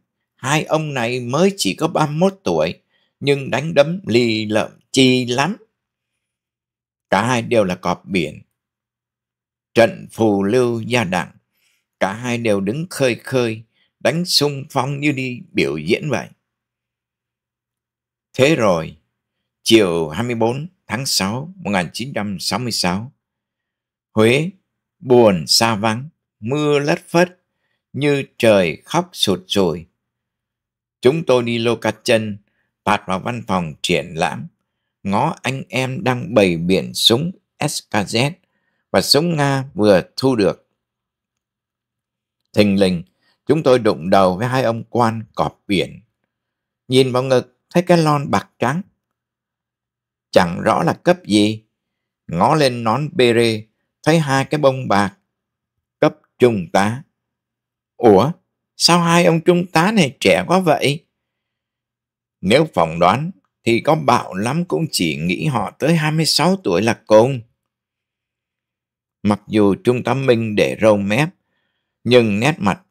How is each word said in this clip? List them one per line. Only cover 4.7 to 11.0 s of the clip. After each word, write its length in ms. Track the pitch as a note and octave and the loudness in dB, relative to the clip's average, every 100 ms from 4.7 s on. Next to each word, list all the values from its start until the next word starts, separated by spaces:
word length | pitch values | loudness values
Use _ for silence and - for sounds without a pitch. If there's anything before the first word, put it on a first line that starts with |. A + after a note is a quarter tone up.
| _ _ | _ _
chi 340 | - C3 B2+ A#2+ | 4 4 4 0
lắm. 320 | B2 D#3 A#3+ _ _ _ _ _ _ _ _ _ _ _ _ _ _ - | -2 -2 -4 _ _ _ _ _ _ _ _ _ _ _ _ _ _ -4
Cả 180 | F#2+ A#2+ | -2 0
hai 140 | B2 | -2
đều 220 | A#2 A#2 | 0 0
là 120 | F#2+ F2+ | 0 -2
cọp 300 | F2 F2 - | -4 -4 -4
biển. 360 | F#2 D2 - - _ _ _ _ _ _ _ _ _ _ _ _ | -4 -4 -8 -20 _ _ _ _ _ _ _ _ _ _ _ _
Trận 340 | - A2+ - G#2 | 2 2 0 -10
Phù 320 | - A2+ G2+ | -2 0 0
Lưu, 380 | G2 B2+ A#2+ A#2 | 0 0 0 -4
Gia 220 | A2 A#2+ | -2 -2